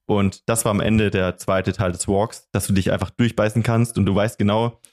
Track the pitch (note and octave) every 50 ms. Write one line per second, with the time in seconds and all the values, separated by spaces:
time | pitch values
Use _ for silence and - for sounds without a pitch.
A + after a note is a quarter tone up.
0 | _ - G#2 G2+ G2 F#2+ - - _ - A2+ - - A#2+ G2+ G2 - G#2+ A2 G#2+
1 | G#2+ G2 - G2 F#2 F2+ - - - - F#2+ F#2+ F#2 G2 F2+ - G2 F2+ E2+ E2+
2 | - - G2+ G2 G#2+ A#2 - - - _ - G2+ - - G2+ F#2+ F#2 - - F#2+
3 | - - - - A#2+ A2+ - - G#2+ G#2+ - A#2+ G#2+ - A#2 A2+ A#2 A2+ - G#2
4 | G2+ G2 F#2+ G2+ G2+ A2+ - - G2+ G2+ G#2 A2 A#2 A#2+ A#2 _ _ -